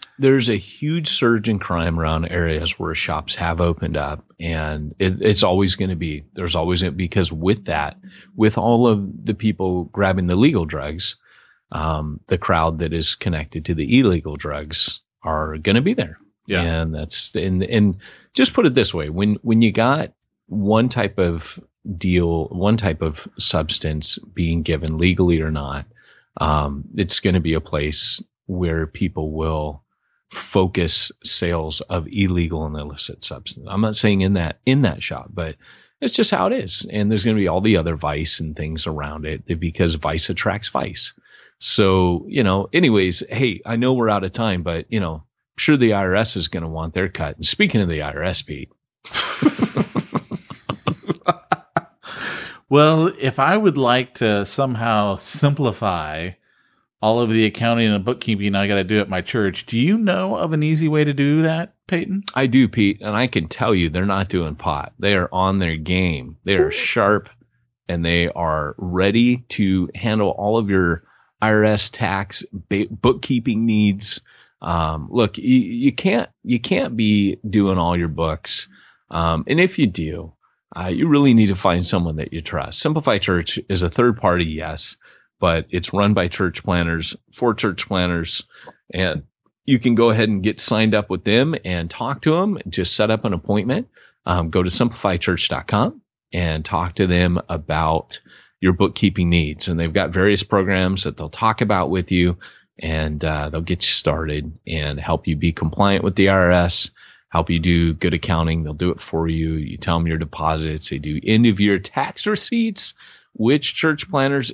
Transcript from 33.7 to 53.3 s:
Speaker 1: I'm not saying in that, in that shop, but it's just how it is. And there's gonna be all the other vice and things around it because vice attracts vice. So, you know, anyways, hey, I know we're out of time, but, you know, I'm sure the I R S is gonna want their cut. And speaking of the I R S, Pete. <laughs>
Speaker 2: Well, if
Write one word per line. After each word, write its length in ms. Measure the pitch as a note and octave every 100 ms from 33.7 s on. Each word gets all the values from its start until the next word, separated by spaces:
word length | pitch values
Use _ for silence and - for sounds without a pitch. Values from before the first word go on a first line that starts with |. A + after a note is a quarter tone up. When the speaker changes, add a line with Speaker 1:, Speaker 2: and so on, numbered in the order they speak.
Speaker 1:
I'm 120 | G2
not 140 | A2 G#2+
saying 260 | G#2+ G2
in 100 | F#2+
that, 280 | G2 D#2+ - B2+
in 160 | C3+
that 200 | A2 C2+
shop, 260 | - B1+ -
but 240 | F2 D#2+ - - - _ _
it's 140 | C4
just 160 | - G#3+
how 160 | - F#3
it 80 |
is. 320 | B3+ F#2 - -
And 200 | G#2+ G#2
there's 120 | G#2+
gonna 140 | A2+ G#2+
be 120 | F#2
all 120 | F2+
the 160 | G#2+ F#2
other 200 | E2 D2+
vice 440 | D2+ D2+ D#2 -
and 160 | D#2+ D2+
things 300 | D#2 D#2 E2
around 400 | D2+ C#2+ D#2 D#2
it 340 | D2+ - E2
because 340 | E2+ - E2+
vice 360 | D#2+ D#2 D#2+ -
attracts 380 | E2+ G#2 G2+ -
vice. 440 | C2 F2+ - - - _ - - _
So, 680 | - - G2 F#2+ F2+ F2 G#2
you 140 | C#3+
know, 260 | G2+ F#2+ F#2+
anyways, 500 | E3 D#3+ G#2+ F#2+ E2+ -
hey, 320 | A2 C3 F2+
I 120 | - A#2
know 160 | B2+
we're 160 | B2+ A2+
out 160 | G2+
of 80 | F#2
time, 300 | A2+ A2+ F2+
but, 240 | E2+ E2 -
you 120 | A2
know, 140 | F2
I'm 440 | D#2+ - _ _ -
sure 180 | - C#3+
the 160 | A#2
I 80 | G2+
R 160 | F#2+ G2
S 180 | A2+
is 140 | F#2+ F2+
gonna 200 | F2 E2
want 260 | D#2+ D#2+
their 140 | F2+ F#2
cut. 280 | - D2+ -
And 100 | -
speaking 360 | - G#3 A2
of 60 | F2+
the 140 | D2+
I 100 | D2
R 100 | D2
S, 180 | F2+ F2
Pete. 300 | - C#2+ C2+ _ _ _
<laughs> 880 | - - - - - - - - - - - - - - - - - - - - G3+ - - - _ - _ - - _ - - - - - - _
Speaker 2:
Well, 440 | C#3+ D#3 D#3 E3+ F#3+
if 180 | C3+